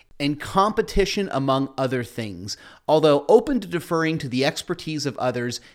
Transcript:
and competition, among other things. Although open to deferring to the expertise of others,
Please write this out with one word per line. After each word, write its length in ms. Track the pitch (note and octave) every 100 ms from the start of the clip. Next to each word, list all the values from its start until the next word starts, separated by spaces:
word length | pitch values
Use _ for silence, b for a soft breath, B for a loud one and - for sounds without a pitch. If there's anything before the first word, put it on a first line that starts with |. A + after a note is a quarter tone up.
| B -
and 180 | C#3+ C#3+
competition, 920 | - F#3 G3+ G#3+ A3 - F#3+ - F#3+
among 400 | C3+ C#3 C3+ C3+ -
other 260 | C3+ C3
things. 540 | A2+ - A2 F2+ G2+ B B B -
Although 380 | D#3 D3+ C#3+ -
open 320 | A3 A3+ C4
to 60 | F#3+
deferring 520 | E3+ - E3 D#3+ D#3+
to 100 | C3+
the 160 | B2
expertise 640 | C3+ D#3+ - F3 - D#3 C3+
of 100 | A#2
others, 460 | B2+ B2 B2 A#2+ B